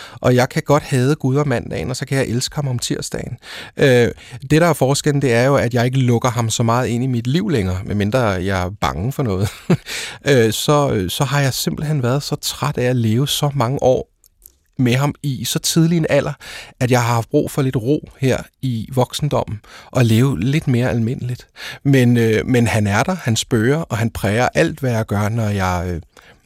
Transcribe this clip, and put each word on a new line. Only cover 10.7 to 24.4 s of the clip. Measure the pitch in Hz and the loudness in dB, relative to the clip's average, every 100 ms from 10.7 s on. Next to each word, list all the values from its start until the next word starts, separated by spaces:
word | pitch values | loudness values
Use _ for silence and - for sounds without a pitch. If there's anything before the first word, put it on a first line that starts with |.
| 147 143 113 92 | 2 2 0 -2
så | - | -4
har | 139 143 | -2 0
jeg | 139 | 0
simpelthen | - - 156 151 151 | -2 -4 -4 -4 -2
været | 120 139 | 0 -2
så | - 151 | -4 -6
træt | - - 131 147 | -6 -4 -4 -2
af | 123 | 0
at | 127 | 0
leve | 113 110 143 | 2 0 0
så | - 147 139 | -2 -2 0
mange | 117 143 | 0 2
år | 127 127 - _ _ _ - _ _ - | 2 2 -2 _ _ _ -20 _ _ -2
med | 127 123 | 2 2
ham | 143 - | 0 -2
i | 147 127 123 | -6 -6 -4
så | 165 | -4
tidlig | - - 165 170 | 0 2 2 2
en | 156 | 2
alder, | 139 147 143 - - - _ | 0 0 -6 -14 -18 -18 _
at | 123 | 2
jeg | 123 | 2
har | 117 | 2
haft | 117 113 | 0 0
brug | 151 - | -2 0
for | - | -2
lidt | 131 131 | -2 -2
ro | 110 151 - - | -2 -2 -4 -4
her | 131 117 - _ | 0 0 -4 _
i | 131 117 - | -4 -4 -4
voksendommen, | 131 123 - 147 120 - 104 - - - | -2 -2 -2 -2 -2 -4 -8 -12 -20 -4
og | - 117 | 2 4
leve | 110 135 120 | 4 4 2
lidt | 117 151 156 | 0 0 2
mere | 120 123 | 0 0
almindeligt. | 117 113 135 123 120 - - - - | 0 -2 -4 -6 -10 -12 -18 -16 -4
Men, | 139 135 123 120 | 2 6 6 6
øh, | 113 107 - | 4 2 2
men | 131 110 | 2 2
han | 107 104 | 2 2
er | 104 | 2
der, | - 185 | 0 -2
han | - 110 | -2 -2
spørger, | - 120 110 147 | 0 0 2 0
og | 165 107 | -2 -2
han | 113 | -2
præger | - 107 107 | -2 -2 0